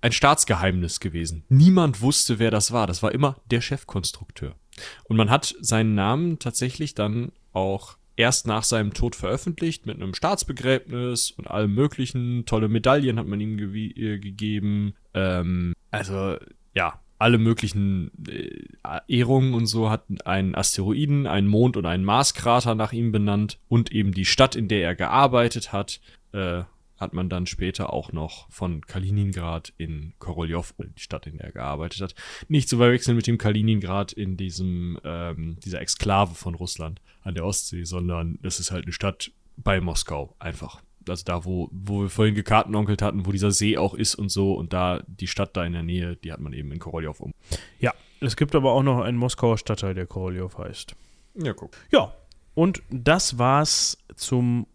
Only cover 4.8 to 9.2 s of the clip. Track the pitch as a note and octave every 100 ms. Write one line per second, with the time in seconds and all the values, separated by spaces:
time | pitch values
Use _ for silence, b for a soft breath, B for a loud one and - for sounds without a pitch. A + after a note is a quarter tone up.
4.8 | B B - A2 G#2+ C3+ - - - A2
5.8 | A2 G#2 G2 C3 F3 D#3+ A#2+ - B2 -
6.8 | D3+ - G#2 A2+ A#2+ - _ F#2 F#2+ G2
7.8 | - - _ - A#2 B2 - A2 A2 A#2
8.8 | G#2 - A#2+ -